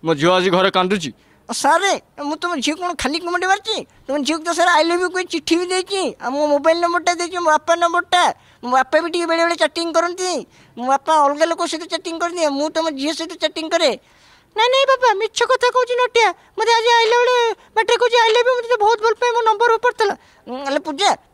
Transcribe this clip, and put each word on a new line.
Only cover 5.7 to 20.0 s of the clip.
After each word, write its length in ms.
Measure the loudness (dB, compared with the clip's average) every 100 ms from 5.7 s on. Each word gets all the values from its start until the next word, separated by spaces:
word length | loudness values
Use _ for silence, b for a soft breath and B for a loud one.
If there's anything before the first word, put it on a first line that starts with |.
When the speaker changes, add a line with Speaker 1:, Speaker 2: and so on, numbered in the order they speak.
| -4 -2 -4 -4 -6
Speaker 2:
ଆଉ 80 | -6
ମୋ 160 | -2 0
ମୋବାଇଲ 300 | 2 2 2
ନମ୍ବରଟା 320 | 0 0 -2
ଦେଇଛି, 240 | -2 -4 -2
ମୋ 120 | 2
ବାପା 240 | 0 2
ନମ୍ବରଟା। 480 | 0 2 0 0 2 2 -2 b b
ମୋ 60 | 0
ବାପା 260 | 0 2 0
ବି 100 | 0
ଟିକେ 160 | -4 -2
ବେଳେବେଳେ 280 | 0 0
ଚାଟିଂ 380 | 0 -2 -2 -2
କରନ୍ତି, 380 | -2 -2 -4 -6 -6 -8 b b -10
ମୋ 100 | -2
ବାପା 260 | -2 2 2
ଅଲଗା 200 | 2 2
ଲୋକ 180 | 0 0
ସହିତ 200 | -4 -6 -8
ଚାଟିଂ 300 | -8 -8 -6
କରନ୍ତି, 280 | -6 -2 -2
ମୁଁ 220 | 0 -4
ତମ 220 | -2 -4
ଝିଅ 220 | -4 -6
ସହିତ 200 | -6 -10
ଚାଟିଂ 340 | -6 -6 -4 -4
କରେ। 220 | 0 0 -2 b b b b b -2
ନାଇଁ, 120 | 2
ନାଇଁ 180 | 2 2
ବାପା, 220 | 2 2
ମିଛ 240 | 0 -2 -2 0
କଥା 220 | 2 2
କହୁଛି 240 | 0 -2
ନଟିଆ। 340 | 0 0 2 2 0 b -4
ମତେ 120 | 0
ଆଜି 180 | 2 2
ଆଇଲା 260 | 2 4 2
ବେଳେ 180 | 2 2 0 -4 b
ବାଟରେ 220 | -4 0 2
କହୁଛି, 200 | 2 2
"I 140 | 4
love 160 | 2 2
you, 80 | 0
ମତେ 120 | 0
ତ 80 | 2
ବହୁତ 180 | 2 2
ଭଲ 120 | 0
ପାଏ, 180 | 0 0
ମୋ 100 | 0
ନମ୍ବର 300 | 0 2 2
ଉପରେ 120 | 2
ପଡ଼ିଥିଲା।" 320 | 0 0